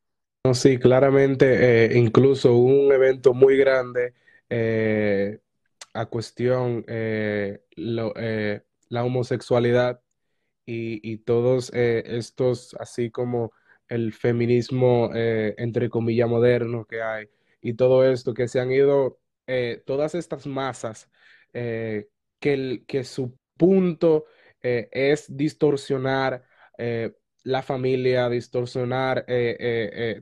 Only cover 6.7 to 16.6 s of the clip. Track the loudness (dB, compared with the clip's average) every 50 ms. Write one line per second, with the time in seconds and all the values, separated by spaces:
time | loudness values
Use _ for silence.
6.7 | -4 -6 -8 -8 -8 -6 -6 -4 -4 -4 -4 -4 -4 -4 -4 -6 -8 -12 _ _
7.7 | _ -10 -8 -6 -6 -6 -6 -6 -6 -6 -6 -6 -4 -4 -4 -4 -6 -8 -10 _
8.7 | _ _ _ -10 -6 -4 -4 -2 -2 -4 -4 -4 -6 -6 -2 0 0 2 2 2
9.7 | 2 2 2 0 -4 -8 _ _ _ _ _ _ _ _ _ _ _ _ _ -12
10.7 | -10 -10 -8 -8 -10 -10 -10 -10 -12 -8 _ 0 0 2 2 2 0 0 -2 -4
11.7 | -2 -2 0 0 0 -2 -4 -6 -6 -8 -8 -8 -4 -2 0 0 0 -2 -6 -12
12.7 | -16 -16 -16 -10 -8 -6 -6 -6 -6 -6 -6 -4 -4 -4 -6 -6 -10 _ _ _
13.7 | _ _ _ -8 -6 -4 -4 -4 -6 -4 -2 -2 0 0 2 2 2 0 0 -2
14.7 | -2 0 2 2 4 2 2 0 -2 -2 -2 -2 -2 -2 -2 -4 -4 -6 -6 -6
15.7 | -4 -4 -4 -2 -2 -2 -2 0 0 0 0 0 2 2 2 2 2 2